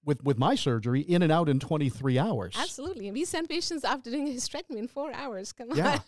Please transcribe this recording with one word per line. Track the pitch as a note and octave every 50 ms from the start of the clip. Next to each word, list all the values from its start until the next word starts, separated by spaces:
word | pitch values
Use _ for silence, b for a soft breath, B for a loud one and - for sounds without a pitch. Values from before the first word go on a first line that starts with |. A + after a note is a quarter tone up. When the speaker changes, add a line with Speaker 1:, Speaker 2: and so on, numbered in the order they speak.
| _
Speaker 1:
with, | - C#3+ - -
with | C#3 C3+ A2+
my | C3 F3+ C4+
surgery, | - - C#3+ A#2+ A2+ G#2 A#2+ B2 C3+
in | D3+ F3 F3 F3
and | G3 G3+
out | D#3 E3+ F3 D3
in | C3+ C3+
twenty-three | - - E3 D3+ C#3+ C3 - - C3 C3+ B2 B2+
hours. | D#3+ A3+ G#3 A2+ F#2 F2+ - G#3
Speaker 2:
Absolutely. | D4+ - - - C4+ F4 F#4+ B3+ G3
And | G3+ G3+
we | C4 E4+
send | - - D#4+ E4+ D#4+
patients | D4+ F4 E4 - F4 D4 -
after | - B3+ C4+ - A#3
doing | A#3+ D4 C#4
a | D4
hysterectomy | B3+ B3 - - - C#4+ F#4 _ C#4+ G#3+
in | A3 A#3+
four | _ C#4+ C#4+ D#4
hours. | - - C#4+ C4 A3 F#3 G3 -
Come | - - B3 A#3 D#4+
Speaker 1:
Yeah, | - - C#4+ C#4+ D4 -